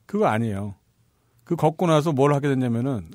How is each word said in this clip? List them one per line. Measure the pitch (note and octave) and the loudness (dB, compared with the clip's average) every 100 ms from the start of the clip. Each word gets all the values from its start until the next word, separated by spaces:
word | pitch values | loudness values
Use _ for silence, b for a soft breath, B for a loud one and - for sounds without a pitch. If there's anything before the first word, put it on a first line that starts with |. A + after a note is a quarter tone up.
| _ | _
그거 | G3+ F#3+ | -2 0
아니에요. | A2 A#2 G2 G2+ F#2+ _ _ _ _ _ _ | 0 -2 -4 -8 -12 _ _ _ _ _ _
그 | - E3 | -8 -2
걷고 | D#3 D#3 F3+ | -2 0 2
나서 | D#3 D3+ | 2 2
뭘 | C3+ C#3+ | 2 2
하게 | C#3+ C#3+ | 2 0
됐냐면은 | C3 B2+ A#2 C3 A#2+ E2 | 0 0 -2 -2 -4 -8